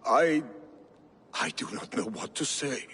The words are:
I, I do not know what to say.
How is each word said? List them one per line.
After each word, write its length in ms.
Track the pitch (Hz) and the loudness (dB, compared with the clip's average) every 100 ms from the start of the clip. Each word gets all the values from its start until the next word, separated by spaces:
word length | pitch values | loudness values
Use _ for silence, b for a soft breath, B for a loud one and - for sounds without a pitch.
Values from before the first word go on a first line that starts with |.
I, 400 | - 113 165 151 - - - - - - - - - | 6 6 6 4 0 -10 -18 -20 -20 -20 -20 -20 -12
I 160 | - 247 | -4 -4
do 160 | - - | -2 -6
not 240 | - - - | -6 -6 -4
know 100 | - | -2
what 300 | 220 - - | -4 -8 -4
to 100 | 156 | -2
say. 400 | - 147 127 - | -2 -2 -4 -8